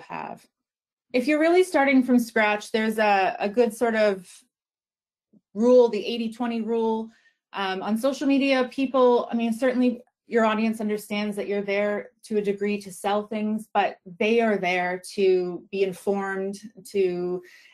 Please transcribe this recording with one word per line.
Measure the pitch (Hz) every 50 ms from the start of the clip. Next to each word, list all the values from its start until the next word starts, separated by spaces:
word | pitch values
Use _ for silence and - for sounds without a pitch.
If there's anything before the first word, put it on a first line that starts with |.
| - -
have. | 170 160 - - - - _ _ _ _ _ _ _ _ _ _ _ _ _ _
If | - 254 -
you're | 294 302 294
really | 320 330 349 370 370
starting | 370 - 294 277 277 277 262 247
from | 254 247 240
scratch, | 233 - - 226 214 208 214 214 - -
there's | - 220 220 220 214 220
a, | 214 208 202 190 185 175 - -
a | - 208
good | 208 240 240 226 220
sort | - 247 233 220
of | 220 214 208 196 190 180 - - - _ _ _ _ _ _ _ _ _ _ _ _ _ _ _ _ _ _ _ _ _ _ -
rule, | 196 226 247 254 254 240 220
the | - 208 -
eighty | 190 233 233 233 226
twenty | 226 - 247 240 233 233
rule. | 214 214 233 226 226 226 220 220 226 226 - _ _ _ _ _ _ _ - 196
Um, | 196 190 190 185
on | - 202 214 226
social | 240 277 277 277 302 277
media, | 277 277 269 277 269 262 254 254
people, | - - 269 262 254 262 254 247 240 233 - -
I | -
mean, | 233 233 233 226
certainly | - 277 262 240 247 247 247 233 - - _ _ _ _ -
your | 214 233 220
audience | 220 214 208 226 226 220 220
understands | 220 214 208 208 208 - 208 208 208 208 202 202
that | 190 -
you're | 202 202
there | 196 196 196 202 208 208 208 202 - - _ _ -
to | - 220
a | 208
degree | 202 202 202 202 202 208 208 202
to | 202 190
sell | 180 - - 196 202 208 208 -
things, | 226 214 214 214 220 220 220 - -
but | 208 196 - - - _ 190 175 -
they | 220 214 226 233
are | 226 220 208 190
there | 185 180 180 180 180 180 180 185 180 - -
to | - 196 185 185 180 180 180 175 170 - -
be | - 196 196
informed, | 190 180 - - 208 196 196 196 196 190 190 190 196 202 196 - 208 - 190 185 -
to | - 202 190 180 180 175 180 180 180 180 - - - - - _